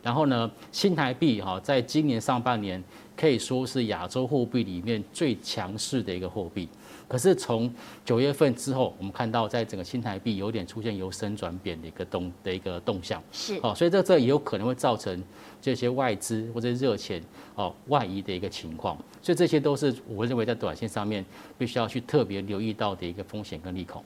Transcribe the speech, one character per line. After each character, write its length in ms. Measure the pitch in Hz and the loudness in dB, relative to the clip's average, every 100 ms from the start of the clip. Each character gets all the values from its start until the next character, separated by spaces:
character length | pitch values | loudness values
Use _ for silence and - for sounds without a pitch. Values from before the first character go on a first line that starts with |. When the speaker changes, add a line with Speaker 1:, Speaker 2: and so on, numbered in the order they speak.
Speaker 1:
然 100 | 117 | 2
后 140 | 127 147 | 4 4
呢， 240 | 123 113 - - | 4 2 -4 -12
新 240 | - - 160 | 2 2 4
台 180 | 135 | 2
币 260 | 127 160 110 | 4 4 4
哈， 200 | 95 92 | 0 -4
在 200 | - 139 | 2 2
今 280 | 120 151 151 | 4 2 4
年 120 | 117 | 2
上 220 | 107 131 | 2 2
半 180 | 120 120 | 2 0
年 240 | 101 92 90 - - - | 0 -4 -8 -16 -18 2
可 140 | 160 | 4
以 80 | 120 | 4
说 260 | - 127 | 2 -2
是 220 | 131 135 113 | 0 0 0
亚 220 | - 90 | -2 -2
洲 180 | 131 127 | -2 2
货 180 | 143 | 2
币 200 | 117 123 | 2 2
里 180 | 98 90 | 0 -2
面 220 | 101 113 101 | -2 -2 -4
最 240 | - 160 104 | -2 0 0
强 380 | - - 92 107 | -4 -6 -4 -6
势 240 | - 131 | -2 -2
的 100 | 98 | -2
一 80 | 90 | -4
个 80 | 90 | -4
货 220 | 107 87 | -4 -4
币。 160 | - 82 - - - - | -6 -8 -10 -20 -20 -6
可 80 | 123 | 2
是 200 | 180 185 | 4 4
从 360 | - 117 120 120 - - | 2 0 0 -4 -16 -14
九 160 | - 120 | 0 2
月 140 | 139 | 4
份 220 | 143 151 120 | 4 4 4
之 180 | - | -2
后， 220 | 131 113 - | 2 0 0
我 60 | |
们 80 | 98 | -8
看 200 | - 117 | -4 0
到 160 | 117 110 | 2 2
在 160 | 120 | 0
整 140 | 110 98 | -2 -4
个 60 | |
新 180 | 85 123 | -6 -4
台 160 | 117 95 | -4 -4
币 200 | 117 101 | -2 -2
有 140 | 101 | -2
点 140 | 117 90 | -4 -6
出 160 | 113 | -6
现 160 | 110 101 | -6 -4
由 140 | 92 | -6
升 260 | 90 104 104 | -4 -4 -4
转 180 | 90 87 | -6 -6
贬 200 | 95 82 | -6 -8
的 80 | 80 | -10
一 40 | |
个 120 | - 90 | -10 -4
动， 280 | 92 90 90 | -4 -4 -8
的 80 | - | -6
一 60 | 92 | -4
个 220 | 95 87 | -4 -4
动 200 | - 98 | -2 -4
向。 180 | 85 92 - | -2 -6 -6
Speaker 2:
是。 280 | - - 196 | -10 -6 -2
Speaker 1:
哦， 100 | 120 104 | -2 2
所 100 | 170 | 4
以 40 | |
这， 100 | 190 | 4
这 160 | 180 175 | 6 6
也 80 | 123 | 6
有 140 | 147 | 4
可 180 | 147 104 | 2 -2
能 80 | 110 | -2
会 80 | |
造 240 | 123 143 110 | 0 0 0
成 260 | - 90 92 - - - | -2 -6 -8 -14 -20 -6
这 140 | - 123 | -2 0
些 120 | 123 | 0
外 280 | 127 131 101 | 2 0 0
资 340 | - 110 113 | -2 -4 -4
或 80 | 117 | -4
者 80 | 120 | -2
热 260 | 123 131 101 | 2 2 0
钱， 240 | - 90 82 - - | -2 -8 -8 -18 -16
哦， 180 | - 95 - - | -4 -4 -4 0
外 140 | 143 | 0
移 160 | 101 98 | 2 -4
的 140 | 92 | -4
一 60 | 90 | -4
个 100 | 95 | -4
情 260 | - 82 80 | -6 -10 -4
况。 220 | 101 76 - - | -4 -4 -10 -10
所 100 | - | 0
以 40 | 175 | 4
这 100 | 180 | 6
些 140 | 156 | 6
都 160 | 143 139 | 4 2
是 180 | 143 120 - | 2 0 -6
我 180 | 104 120 | -2 0
认 100 | 123 | 2
为 80 | |
在 120 | 110 117 | 0 0
短 200 | 101 80 | -2 -4
线 140 | 113 | -4
上 160 | - 104 | -2 -2
面 180 | 107 95 - - - | -2 -4 -12 -20 -4
必 120 | 120 | -2
须 100 | 123 | 0
要 100 | 113 | 0
去 140 | 131 | -2
特 240 | 123 147 107 | 2 2 2
别 160 | 98 | -2
留 180 | 98 98 | -4 -2
意 140 | 110 | -2
到 220 | 104 107 95 | 0 -2 -2
的 100 | 87 | -6
一 80 | |
个 100 | 85 | -8
风 200 | 95 107 | -8 -8
险 180 | 101 76 | -8 -10
跟 140 | 90 90 | -8 -8
利 80 | |
空。 200 | 85 85 | -8 -12